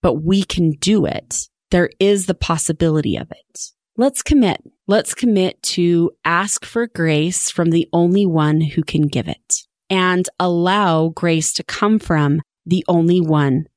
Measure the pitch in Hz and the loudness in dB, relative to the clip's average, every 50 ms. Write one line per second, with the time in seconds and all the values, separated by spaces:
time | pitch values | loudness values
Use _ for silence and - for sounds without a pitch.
0 | - 170 123 147 156 165 190 196 190 - - 180 175 160 151 147 - 180 214 214 | 2 0 0 0 0 0 0 0 0 -2 -2 0 0 0 0 0 0 0 2 2
1 | 165 76 - - - _ - - - - _ _ _ _ - 175 175 - - _ | 2 0 -4 -8 -10 _ -8 -8 -8 -10 _ _ _ _ 0 0 0 0 0 _
2 | 190 196 202 202 190 - 185 - - - 170 160 - - 160 - 170 165 156 156 | 2 2 2 0 0 -4 -4 -4 -2 -4 -4 -4 -2 -4 -2 0 0 0 0 0
3 | 147 - - - - 160 - - _ _ _ - - - _ _ _ _ _ - | -2 -2 -4 -6 -8 -12 -16 -20 _ _ _ -18 -18 -18 _ _ _ _ _ 0
4 | 233 277 277 - - - 311 285 240 196 - - _ - _ _ _ - 196 220 | 0 0 0 -2 -2 2 2 4 4 2 0 -2 _ -20 _ _ _ 0 0 0
5 | - - - - - 247 214 196 185 185 - _ - - - - 175 170 175 170 | 0 -2 -6 -2 0 0 2 2 0 0 -4 _ -8 -6 -2 0 0 2 2 2
6 | 170 175 - _ _ 160 170 170 190 208 - - - - - 233 233 233 _ - | 0 0 -2 _ _ -2 0 0 -2 -2 -6 -8 -8 -6 -4 -4 -4 -4 _ -4
7 | 165 160 156 151 151 170 180 - - - - - 175 170 165 170 165 - - 170 | -2 0 0 0 0 -2 -4 -4 -6 -6 -2 -2 0 2 2 0 0 0 0 0
8 | 170 170 180 202 202 190 165 160 151 151 151 156 160 151 - - 160 - - 147 | 2 2 2 2 2 2 2 0 0 2 2 0 0 0 -2 -4 -4 -2 -2 0
9 | 151 143 139 131 113 82 - _ _ _ - - - _ _ _ _ _ 190 190 | 0 0 0 -4 -6 -6 -10 _ _ _ -6 -6 -6 _ _ _ _ _ -2 0
10 | 185 180 180 180 185 - - _ 180 180 175 170 170 180 190 208 208 185 165 160 | 0 2 0 0 -2 -4 -4 _ -2 0 0 0 2 2 2 2 2 2 2 2
11 | 160 165 160 - - 170 165 165 180 - - - - - - - - 208 220 220 | 0 0 -2 -2 -2 0 0 0 0 -2 -4 -6 -8 -10 -6 -2 0 2 2 0
12 | - - 170 156 147 143 143 160 147 _ _ _ _ 165 170 185 - - 175 170 | 0 0 0 2 2 2 0 0 -2 _ _ _ _ -2 -2 0 0 2 2 2
13 | 165 170 175 185 175 156 156 151 147 139 131 139 156 - _ | 4 4 2 2 2 2 2 2 2 2 0 -2 -2 -6 _